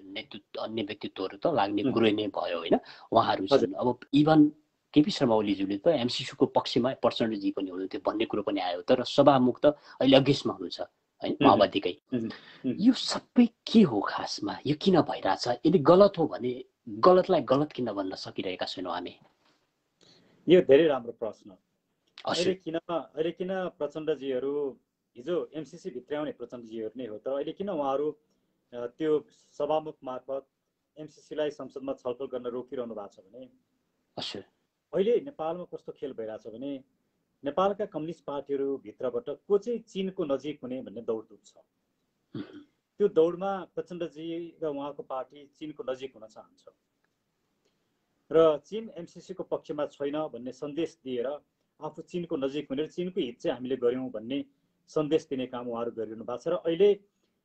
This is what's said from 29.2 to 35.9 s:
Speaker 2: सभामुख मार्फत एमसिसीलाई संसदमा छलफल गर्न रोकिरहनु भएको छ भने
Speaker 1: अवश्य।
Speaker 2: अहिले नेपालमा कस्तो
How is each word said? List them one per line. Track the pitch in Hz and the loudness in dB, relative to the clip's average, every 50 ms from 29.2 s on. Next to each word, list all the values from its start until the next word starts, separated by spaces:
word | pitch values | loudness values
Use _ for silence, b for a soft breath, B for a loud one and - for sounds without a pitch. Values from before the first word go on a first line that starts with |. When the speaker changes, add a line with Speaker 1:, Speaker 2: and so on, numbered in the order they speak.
| 147 _ | 0 _
Speaker 2:
सभामुख | _ _ _ _ _ - 147 143 151 156 156 156 143 _ 135 | _ _ _ _ _ -6 -2 0 0 0 -2 -4 -14 _ -12
मार्फत | 131 127 123 - - 135 139 - _ _ _ _ _ _ _ _ _ _ - | -12 -12 -12 -10 -8 -8 -8 -10 _ _ _ _ _ _ _ _ _ _ -18
एमसिसीलाई | 156 151 - - _ - 156 147 151 151 | -18 -18 -18 -20 _ -10 -4 -4 -2 -4
संसदमा | 143 - 135 131 - 139 131 139 | -4 -8 -14 -12 -12 -10 -8 -8
छलफल | 131 - - 127 120 - 135 | -8 -6 -6 -8 -6 -6 -8
गर्न | 127 127 123 123 | -8 -8 -8 -8
रोकिरहनु | 123 117 127 120 - - - 117 117 110 | -6 -8 -8 -8 -8 -8 -8 -8 -8 -8
भएको | 104 101 98 | -10 -12 -14
छ | _ - | _ -20
भने | - _ 110 123 131 | -20 _ -20 -20 -20
Speaker 1:
अवश्य। | 127 _ _ _ _ _ _ _ _ _ _ _ _ - - - - - 101 92 _ _ _ _ _ _ _ _ - - | -20 _ _ _ _ _ _ _ _ _ _ _ _ -12 -12 -10 -10 -10 -12 -16 _ _ _ _ _ _ _ _ -6 -2
Speaker 2:
अहिले | 175 196 226 240 202 | 0 2 2 2 0
नेपालमा | 139 139 139 - 156 160 165 180 175 | 0 -4 -10 -6 -6 -6 -6 -6 -10
कस्तो | - - 147 - - | -14 -14 -16 -14 -14